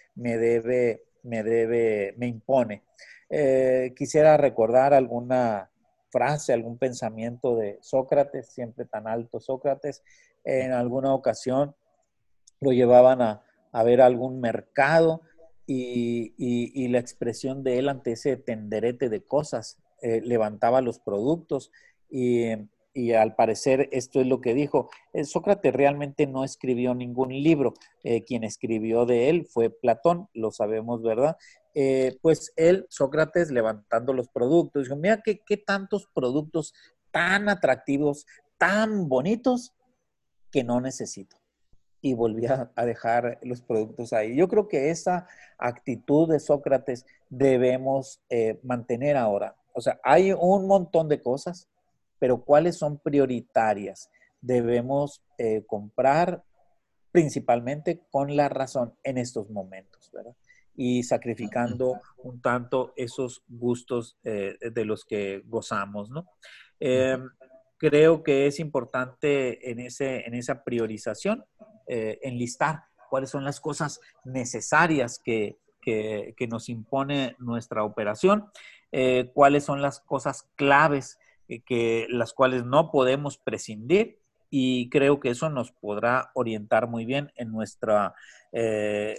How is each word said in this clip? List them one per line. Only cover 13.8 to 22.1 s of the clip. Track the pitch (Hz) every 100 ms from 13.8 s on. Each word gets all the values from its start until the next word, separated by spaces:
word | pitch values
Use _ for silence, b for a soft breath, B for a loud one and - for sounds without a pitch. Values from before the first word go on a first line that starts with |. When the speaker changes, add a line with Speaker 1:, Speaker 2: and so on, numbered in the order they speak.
Speaker 1:
ver | 117 123
algún | 127 123 127 127
mercado | 120 110 - - 139 165 165 160 b b - - -
y, | 127 123 123 117 117 110 -
y, | 123 120 117 139
y | 127
la | 123
expresión | 120 - 117 110 135 135
de | 131 123
él | 139
ante | 131 123
ese | 113 147 123
tenderete | - 110 107 107 117 123 127
de | 104
cosas, | - 139 151 123 - - _ _
eh, | 117 113
levantaba | 117 120 107 107 117 131
los | 123 -
productos | - 101 123 170 - 139 - b b b
y, | _